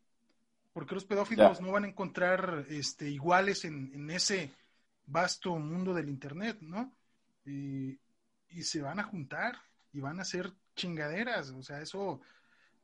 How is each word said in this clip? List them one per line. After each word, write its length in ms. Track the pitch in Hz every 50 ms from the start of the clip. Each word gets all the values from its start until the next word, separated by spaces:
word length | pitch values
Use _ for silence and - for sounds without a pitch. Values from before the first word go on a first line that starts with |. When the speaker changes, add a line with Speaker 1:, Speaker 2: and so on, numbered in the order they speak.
| _ _ _ _ _ _ _ _ _ _ _ _ _ _
Speaker 1:
¿Por 120 | - 170 143
qué 120 | - 185
los 80 | 196 190
pedófilos 560 | - 214 196 202 202 226 208 214 190 180 180
Speaker 2:
Ya. 40 | 180
Speaker 1:
no 60 | 185
van 140 | 196 208 208
a 40 | 196
encontrar, 800 | 196 - 190 170 - 180 180 180 185 185 185 180 170 147 143 156
este, 400 | 151 147 139 - - - 151 147
iguales 560 | 143 139 135 170 175 185 190 202 196 - -
en, 280 | 170 156 143 135 131 139
en 160 | 143 147 151
ese 400 | 165 180 - - 202 185 156 131 - - _ _ _ _ _ _ _ _ _ -
vasto 480 | 139 160 185 175 - - - 196 175
mundo 380 | 165 147 151 165 180 185 185 185
del 140 | 170 156 143
internet, 500 | 143 135 147 139 143 170 208 233 214 -
no? 300 | 160 156 170 208 254 262 - _ _ _ _ _ _ _ _ _ -
Y, 520 | 139 143 139 139 139 135 135 135 131 131 - _ _ _ _ _ _ _ _ _ _
y 140 | 170 170 147
se 180 | - - 160
van 160 | 143 139 165 202
a 60 | 202
juntar 520 | - - 170 139 - 143 160 196 240 247 - - _ _ _ _ _
y 80 | - 143
van 180 | 135 139 160 185
a 40 |
hacer 300 | 190 - - 180 180 185 - _ _ _ -
chingaderas. 760 | - - 180 170 156 147 147 156 190 233 247 233 190 151 135
O 120 | 131 131
sea, 180 | 135 - 147 143
eso 400 | 156 156 - 190 202 190 160 - - - - - _ _ _ _ _ _ _ _